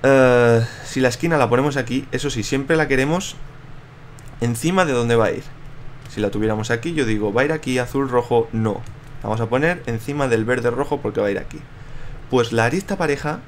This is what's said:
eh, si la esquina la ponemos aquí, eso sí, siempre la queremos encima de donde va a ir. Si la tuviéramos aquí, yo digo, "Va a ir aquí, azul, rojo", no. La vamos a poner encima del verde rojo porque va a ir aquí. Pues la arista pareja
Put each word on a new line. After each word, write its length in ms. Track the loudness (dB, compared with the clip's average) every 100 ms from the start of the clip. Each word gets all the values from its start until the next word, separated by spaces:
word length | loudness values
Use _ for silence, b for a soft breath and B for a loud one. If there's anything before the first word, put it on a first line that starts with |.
eh, 600 | 6 6 8 6 6 4 2 B
si 160 | -6 0
la 80 | 0
esquina 300 | 2 0 2
la 100 | 4
ponemos 300 | 4 2 -2
aquí, 300 | -2 -4 -4
eso 180 | -4 -2
sí, 140 | -4
siempre 320 | -2 -2 0
la 120 | 0 2
queremos 480 | 2 2 0 -4 -12 -14 -14 -16 -16 -18 -20 -20 -18 -16 -4
encima 420 | -4 0 2 2
de 100 | 2
donde 220 | 2 4
va 100 | 4
a 60 | 4
ir. 120 | 0 -8 -16 -16 -14 -14 -14 -10
Si 120 | -4
la 100 | -2
tuviéramos 400 | 0 0 -2 -2
aquí, 220 | -2 -2
yo 120 | -2
digo, 280 | 0 0 0
"Va 80 | 2
a 40 |
ir 60 | 0
aquí, 260 | 0 -2 -2
azul, 320 | 0 -2 2
rojo", 380 | 0 2 2 2
no. 300 | 0 0 -2 -8 -14 -16 -8
La 80 | -4
vamos 120 | -2
a 80 | 0
poner 340 | 2 2 0 -4
encima 400 | -6 -4 -2 2
del 180 | 2
verde 260 | 2 0 0
rojo 280 | -2 -2 -2
porque 180 | -2 0
va 80 | 0
a 40 |
ir 80 | -2
aquí. 200 | -6 -12 -16 B B B B B 0
Pues 240 | 2 2
la 120 | 2
arista 300 | 2 0 -4
pareja 440 | -2 0 0 -4 -6